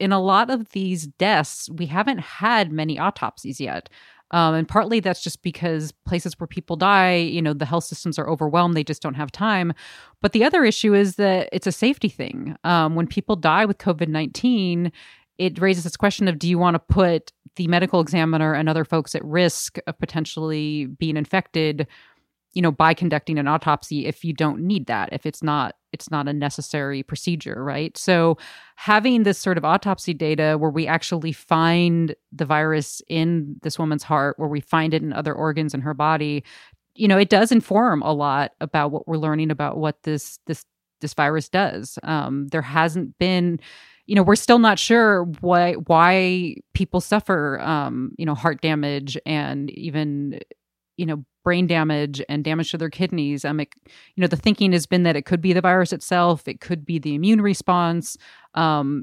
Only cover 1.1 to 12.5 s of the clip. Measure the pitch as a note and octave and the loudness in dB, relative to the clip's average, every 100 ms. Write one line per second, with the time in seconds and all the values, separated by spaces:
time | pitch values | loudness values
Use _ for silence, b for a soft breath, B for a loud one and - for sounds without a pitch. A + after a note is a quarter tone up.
1.1 | - F#3+ G3 D3+ - - D#3 E3+ E3+ G#3+ | -2 2 2 0 -6 -12 -10 -6 -2 -2
2.1 | A3 D#3+ - G#3+ A#3 F#3 D#3 D#3 D#3 F3+ | -2 -6 -4 0 2 0 -2 -4 -2 -4
3.1 | - - - - C3+ C3+ C#2+ - b b | -4 -8 -8 -12 -8 -8 -8 -12 b b
4.1 | b b E3+ E3 D#3+ D#3+ G#3 G#3+ A#3 G3 | b b 2 2 2 0 0 2 0 0
5.1 | F3 - - F3+ - E3+ D#3+ D#3 - - | -4 -6 -8 -8 -6 -4 -4 -6 -10 -4
6.1 | F3 F3 - E3 - - E3 F#3 G3+ F#3 | -4 -4 -10 -12 -10 -8 -2 2 4 4
7.1 | F3+ E3+ E3+ D#3 D3 D3 E3+ - - F3 | 2 0 0 -2 -2 -2 -2 -4 -8 -8
8.1 | D#3 D3+ D#3+ D#3 E3 F3 D#3+ D3 D#3 D#3 | -6 -4 -2 0 2 2 0 -2 -6 -6
9.1 | C3 C#3+ - G#3+ G3+ F3 D#3 B B B | -6 -8 -4 -2 0 -2 -4 B B B
10.1 | B G#3 A3+ B3+ F4 B3 G#3 A3 G3+ G3+ | B 0 4 4 6 4 4 4 4 4
11.1 | F3+ G3+ F#3 - F#3 F#3+ - A#3 C#4 G#3 | 2 2 2 0 -4 -4 0 0 2 -2
12.1 | - - - - | -4 -10 -10 -12